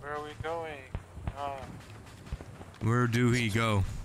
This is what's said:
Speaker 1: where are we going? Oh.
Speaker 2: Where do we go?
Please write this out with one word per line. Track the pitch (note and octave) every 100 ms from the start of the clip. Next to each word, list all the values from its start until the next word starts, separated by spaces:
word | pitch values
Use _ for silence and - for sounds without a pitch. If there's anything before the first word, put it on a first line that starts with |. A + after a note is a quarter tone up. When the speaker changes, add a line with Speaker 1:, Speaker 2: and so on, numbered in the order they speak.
Speaker 1:
where | C#3 D3
are |
we | D3+ D3+
going? | D#3 E3+ D#3+ C#3+ C3 - - - - C#3+
Oh. | C#3+ C3+ C3 - - - - - - - - - - -
Speaker 2:
Where | G#2+ A#2+ A#2+
do | A#2+ A#2+
we | B2 A2+
go? | A2 A2+ G#2 F2+ -